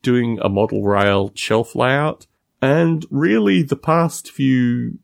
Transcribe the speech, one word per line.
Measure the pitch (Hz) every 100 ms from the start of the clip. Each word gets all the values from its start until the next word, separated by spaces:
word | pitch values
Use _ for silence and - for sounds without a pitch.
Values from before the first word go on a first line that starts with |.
doing | - 123 120 110
a | 104
model | 98 110 104
rail | 101 101 101 98 98
shelf | - - 110 117 120
layout. | 123 135 151 - - _ _ _
And | 131 151 165 160 160
really | 135 165 220 202 190
the | 143 139
past | - 165 165 - -
few | - 135 131 123 120 120 165